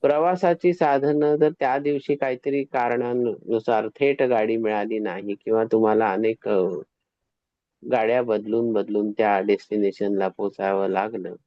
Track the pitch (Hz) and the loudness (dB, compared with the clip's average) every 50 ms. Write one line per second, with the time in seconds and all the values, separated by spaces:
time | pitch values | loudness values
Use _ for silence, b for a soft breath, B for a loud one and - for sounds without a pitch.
0 | - 139 143 147 160 175 185 180 - 175 170 165 - 180 175 180 175 147 139 139 | 2 2 2 4 2 2 0 2 2 2 2 2 2 0 2 2 2 2 2 2
1 | 135 147 147 147 147 147 151 147 151 151 160 _ - 131 127 139 143 147 147 143 | 2 2 2 2 2 2 2 4 2 2 2 _ -2 -2 0 0 0 -2 -2 -2
2 | - - 147 143 143 135 127 127 _ 143 139 143 135 139 - 131 120 120 120 120 | -2 -2 -2 -2 -2 -4 -4 -4 _ -4 -2 -2 -4 -2 -2 -2 -2 0 0 -2
3 | 123 120 123 123 123 120 104 - - - 110 113 110 - 117 110 104 110 - - | -2 -2 -2 -2 -2 -2 -4 -6 -6 -2 -2 -2 0 0 0 0 0 -2 -4 -2
4 | 143 139 139 - 139 127 123 113 107 107 110 113 113 107 107 104 104 110 113 110 | 0 0 2 2 0 0 2 2 2 0 0 0 0 -2 -2 -2 -4 -4 -4 -4
5 | 107 107 90 95 98 101 101 101 _ - 110 110 113 113 - 110 110 107 107 110 | -4 -4 -6 -8 -8 -8 -10 -8 _ -2 0 0 0 2 2 2 4 4 4 2
6 | 110 107 95 95 110 113 113 - _ 104 107 98 92 98 92 76 - _ _ _ | 2 2 0 0 0 -2 -2 -2 _ -2 0 2 0 0 -2 -6 -10 _ _ _
7 | _ _ _ _ _ _ _ _ _ _ _ _ _ _ _ _ - 117 127 123 | _ _ _ _ _ _ _ _ _ _ _ _ _ _ _ _ -8 -2 -2 0
8 | 110 110 117 127 123 120 110 107 104 107 107 117 117 117 110 107 98 - 104 104 | 0 2 2 0 2 0 -2 -2 -2 -2 -2 0 0 0 0 -2 -2 -2 -2 -2
9 | 104 107 104 - 113 107 101 98 95 101 104 98 - _ 104 107 104 101 92 - | -2 -2 0 0 2 2 2 2 2 2 0 0 0 _ -2 0 0 0 0 -2
10 | 104 101 101 98 98 95 92 _ 98 101 95 - 101 98 98 98 98 98 95 95 | -4 -2 -2 0 -2 -2 -4 _ -6 -6 -6 -4 -2 -2 0 0 -2 0 0 -2
11 | 98 110 117 110 185 170 - - _ | -2 -4 -6 -8 -10 -10 -14 -16 _